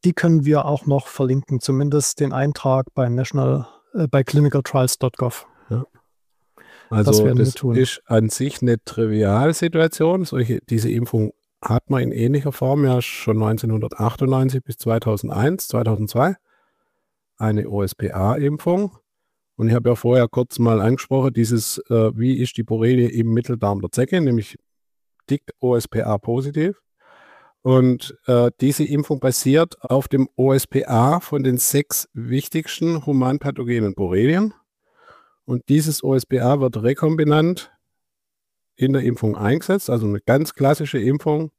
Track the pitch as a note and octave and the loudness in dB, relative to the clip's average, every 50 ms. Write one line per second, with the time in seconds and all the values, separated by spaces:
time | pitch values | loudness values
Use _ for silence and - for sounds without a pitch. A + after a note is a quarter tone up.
0 | - F3+ E3+ - - E3+ E3 D#3+ C#3 C#3+ D3+ D3 C#3+ D3+ D3 C#3+ - - C#3 C#3 | 2 0 0 2 2 4 4 4 4 4 2 2 2 0 -2 -2 0 0 0 0
1 | - - - - C#3 B2+ C3 C#3 C3+ _ C#3 B2 - - C#3 C3 C#3+ D3 C#3 D3+ | 0 -4 -4 -4 0 0 0 -2 -2 _ -6 -4 -2 -2 -2 0 0 0 0 0
2 | C3+ - - - D3 C3+ C3 C3 C3+ C#3+ D3 - - C#3 C3 C3 C3 - _ - | 0 -2 -2 -2 -4 -2 -2 -2 -2 -2 -2 -2 0 0 0 0 0 -4 _ -2
3 | C3 A#2+ A#2+ A#2+ B2 - - C#3+ C3 C3 C3 C#3 B2 - _ _ _ _ _ A3+ | -2 0 0 -2 -2 -2 -2 -2 0 0 0 -2 -4 -8 _ _ _ _ _ -4
4 | E3 C3 - C#3 C3 - - D3 D3 D3 C3+ C#3+ C3 - - C#3 B2+ B2 - - | -4 0 0 0 0 2 2 2 2 4 2 0 -2 0 0 0 0 0 0 -2
5 | - B2+ - - B2+ A#2+ - - - _ _ _ _ _ A#2 A#2 C3+ - _ _ | -4 -4 -2 -2 -4 -4 -4 -8 -18 _ _ _ _ _ -6 -6 -6 -8 _ _
6 | _ _ _ _ _ _ _ _ _ _ _ _ - - - - - _ A2+ G#2+ | _ _ _ _ _ _ _ _ _ _ _ _ -20 -20 -20 -20 -14 _ 0 0
7 | G#2+ - - - - C3+ B2 B2 B2 C3 B2+ - - B2+ A#2 B2+ B2+ B2 - - | 4 4 4 4 4 4 4 4 2 2 0 -2 -2 0 2 2 2 0 -2 -10
8 | _ _ A#2+ A2+ A2 G#2+ - - C3+ C#3+ - - - B2 A#2 A2+ _ - - - | _ _ 2 2 2 2 0 -2 -4 -4 -4 -2 0 0 0 0 _ -10 -4 -2
9 | A#2 A2 G#2+ G#2+ G#2+ G2 G2+ G#2+ C3 D#3 E3 - - E3 E3 E3 E3 E3 - - | -2 0 2 2 2 4 4 4 2 2 2 0 -2 -2 2 2 0 0 2 2
10 | D#3+ D#3+ F3+ F#3+ F#3 D3+ - C3 B2 A2+ A#2+ - _ - A#2 A2 G#2+ - - A#2 | 2 2 2 0 -2 -2 -2 -2 0 0 -2 -4 _ -2 -2 0 0 0 0 -2
11 | A#2+ - - A#2 G#2+ G#2+ - _ _ _ _ _ - - - D3 _ _ C#3 C3 | -2 -2 0 0 0 0 -4 _ _ _ _ _ -4 -2 -2 -2 _ _ -2 -2
12 | A#2+ A#2+ A2+ A#2 A2+ A#2+ C#3 D3 C#3 D3 C3 - - C3 C#3 D3 C#3+ C3+ B2+ B2 | 0 -2 -2 0 0 0 0 0 -2 -2 -6 -4 -2 0 2 2 2 2 2 0
13 | A#2+ - - - - - A2 A2 A2 A2 A2 A2 - A2+ A2 A2 A2+ A#2 - - | -2 -4 -8 -8 -4 -2 0 0 2 0 0 -2 -2 -2 -2 -2 -2 -6 -4 -2
14 | G#2+ A2 - - C#3+ C3 C3+ C3 C3 C3 B2+ C3 - - A#2+ - - A#2 A2 A#2 | -2 -2 -2 0 0 0 2 2 0 0 -2 -4 -6 -8 -12 -6 -4 -2 -2 0
15 | - A2 G#2+ G2+ - A2 - - A2 C#3+ F3 F#3+ - - - A#2+ A#2 A2 A2 G2 | 0 -2 -2 -2 -4 -6 -2 0 0 0 0 -2 -6 -4 -4 -2 0 0 0 -2
16 | G#2+ G2+ - A#2 C3 F3 G3 - _ _ _ _ _ _ _ _ _ _ _ _ | -2 -4 0 0 0 0 0 -4 _ _ _ _ _ _ _ _ _ _ _ _
17 | _ _ _ _ _ _ _ _ A2 A2 G#2+ G#2 G2+ - G2+ G2+ G2+ F#2 - _ | _ _ _ _ _ _ _ _ -2 -2 0 0 -2 -4 -4 -4 -4 -4 -6 _
18 | - F#2+ - F#2 F#2+ G2+ B2 D3 D3 C#3+ D3 D3+ - E3+ F3 F#3 G#3 G3 - _ | -8 -6 -4 -2 0 0 0 0 0 -2 -2 -2 -2 -2 0 0 -2 -4 -8 _
19 | _ _ _ _ _ _ _ _ _ _ _ - A#2 A2+ A#2 B2 A#2 B2 A#2+ - | _ _ _ _ _ _ _ _ _ _ _ -2 0 2 2 2 2 0 0 0
20 | - A#2+ A#2+ B2+ A#2+ A2+ - - B2 - - - A#2+ A#2 A2 G#2+ G2 A2 C3 C3 | 2 2 4 4 4 2 0 -2 -4 -4 -2 0 2 2 4 4 2 2 0 0
21 | - - C3+ C3+ C3 C3+ A#2 A#2 A#2 A2 A#2+ A2+ G#2+ - - - - _ A#2 A2+ | -2 -2 -2 0 0 0 0 0 0 0 0 -2 -2 -4 -8 -10 -6 _ 2 2
22 | A2 A2 - G#2+ A2+ B2+ C3 - B2 B2 - - A#2 - A#2 A2+ A2 A#2+ B2+ B2+ | 2 2 0 0 0 0 0 0 -2 -4 -4 -6 -4 -4 -2 0 2 2 4 4
23 | A#2+ A#2+ - A#2 A#2 A#2 A2+ A#2+ A#2 - B2 A2+ - G2+ G2+ G2 F#2+ F2+ - - | 2 2 0 -2 0 0 0 0 0 -2 -4 -2 0 -2 -2 -2 -4 -6 -2 -2
24 | B2+ C3 - F#3 E3 C3+ A#2+ A#2 G2+ - - - _ _ _ _ _ _ _ _ | -2 0 0 0 2 2 0 0 -2 -6 -14 -20 _ _ _ _ _ _ _ _
25 | _ _ _ _ _ - C#3 C#3+ _ - - _ - B2+ B2 A#2 A2 - - A2+ | _ _ _ _ _ -6 -6 -6 _ -12 -14 _ 0 0 0 0 0 -2 -4 -4
26 | A#2 - G#2+ G2+ _ - A#2 B2+ C3+ C#3+ D3 D3+ D#3 F#3 G3+ _ _ _ _ _ | -2 -2 -2 -4 _ -4 -4 -4 -4 -4 -4 -2 -2 -2 -4 _ _ _ _ _
27 | _ _ _ _ _ _ - _ _ _ _ _ _ B2+ C3 C3 B2+ B2+ B2+ A#2+ | _ _ _ _ _ _ -20 _ _ _ _ _ _ 4 4 6 6 4 2 0
28 | - - - _ _ - B2+ A#2+ A#2+ A#2+ - _ B2+ C3+ C#3+ - D#3 - C#3+ C#3+ | -4 -14 -18 _ _ 0 2 4 4 2 0 _ 0 0 0 0 -2 -2 0 -2
29 | D3 - D#3 C3+ - C3+ B2 - - B2+ C3+ D#3 E3 E3+ - _ - - B2 C3+ | -2 -2 -4 -2 0 -2 -2 0 0 2 4 4 2 2 -4 _ -6 -2 0 0
30 | C3+ - - C3+ C3+ - _ - B2+ C3+ C3+ C#3 - - - C3+ C3+ - C3 A2+ | 0 0 0 0 0 0 _ 0 2 2 2 2 0 -2 -4 -4 -2 0 2 2
31 | A#2+ C3+ D#3 F3 - - - D3 C3 C3 B2+ A#2+ - - - C#3+ D3 _ - - | 4 4 2 0 -2 -4 -4 -2 0 0 0 0 -2 0 0 0 -2 _ -6 -8
32 | - _ _ - A2+ A#2+ B2 C3 - - - D#3+ D#3+ - - - E3 E3 E3+ D#3+ | -8 _ _ -12 -8 -4 -4 -4 -4 -4 -6 -6 -6 -6 -6 -4 -2 -2 -2 -2
33 | C#3 D3 C#3+ C3+ B2+ B2+ C3 D3 - C#3+ - - B2+ A#2+ A#2+ A#2 A2 G2+ F#2+ - | -2 0 0 2 2 0 -2 -2 -4 -6 -6 -4 -4 -2 0 0 0 -2 -2 -2
34 | G2+ F2 F2+ F#2+ A2+ C3+ D#3+ F3+ G#3 A3 G#3 _ _ _ _ _ _ _ _ _ | -2 0 2 2 4 4 4 2 0 -2 -4 _ _ _ _ _ _ _ _ _
35 | _ - - _ _ _ _ _ _ - B2 B2 - _ C#3 D3+ D3+ D#3 D3 - | _ -20 -20 _ _ _ _ _ _ -6 -6 -6 0 _ 2 2 2 0 -4 -4
36 | - C#3+ C3+ C3 B2 _ C3 B2+ A#2 B2 C#3 C#3+ C3+ B2+ A#2 A2+ G#2+ A#2+ C#3 - | -2 0 0 0 0 _ -2 0 2 2 2 2 0 -2 -2 0 -2 -2 -2 0
37 | - D3+ D#3+ D#3+ D#3 D3+ D3 D#3 D#3+ E3+ F3+ E3+ - - _ _ _ _ _ _ | 0 -2 0 0 2 2 4 2 2 2 0 -4 -8 -18 _ _ _ _ _ _
38 | _ _ _ _ _ _ _ _ _ _ _ _ _ _ _ _ C3 C3 C3+ C3+ | _ _ _ _ _ _ _ _ _ _ _ _ _ _ _ _ -2 0 0 0
39 | B2 A#2+ A#2 - - A2 G2+ G2+ G#2+ G2+ B2+ E3 - - F#3 G3+ - - B2+ A#2+ | 0 -2 -2 -2 -2 -2 -2 0 0 0 0 0 0 -2 -2 -2 0 -2 -2 -2
40 | A2 G#2 G#2 G2 - - A#2+ C#3 D#3 D3+ - - C3 C3+ D3+ - D#3 C#3 - C3+ | 0 -2 -4 -4 0 0 0 0 0 -2 -4 0 2 2 2 0 -2 -6 -4 -2
41 | G2+ B2 C#3 D3 - D#3+ D3+ D3+ D#3+ D#3 _ | 0 0 0 0 0 -2 -2 -2 -2 -6 _